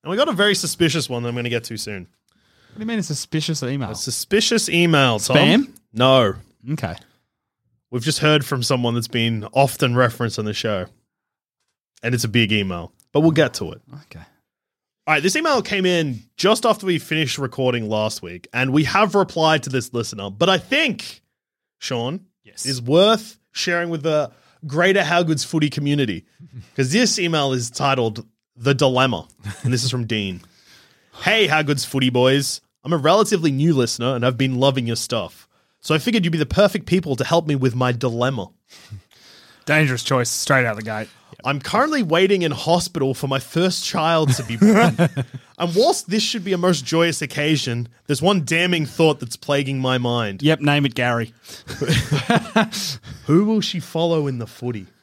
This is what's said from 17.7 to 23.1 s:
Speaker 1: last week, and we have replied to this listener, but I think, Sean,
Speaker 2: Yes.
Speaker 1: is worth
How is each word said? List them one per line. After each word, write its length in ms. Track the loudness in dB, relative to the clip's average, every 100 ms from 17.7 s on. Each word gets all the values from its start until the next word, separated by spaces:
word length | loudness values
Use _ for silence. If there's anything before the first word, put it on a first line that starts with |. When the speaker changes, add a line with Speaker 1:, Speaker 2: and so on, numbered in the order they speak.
| 0 -2
Speaker 1:
last 320 | -2 -2 -4
week, 260 | -12 -16 -8
and 180 | -4 0
we 120 | 0
have 320 | 2 2 2 2
replied 480 | 0 0 2 2
to 60 | 0
this 200 | -6 -4
listener, 360 | -6 -6 -8 -10
but 180 | 0 2
I 100 | 0
think, 600 | 0 -2 0 -4 -12 -18 _ _ _ _ _ _
Sean, 420 | -8 -6 -4 -8 _ _
Speaker 2:
Yes. 220 | -20 -10 -8
Speaker 1:
is 140 | -6
worth 560 | 0 4 4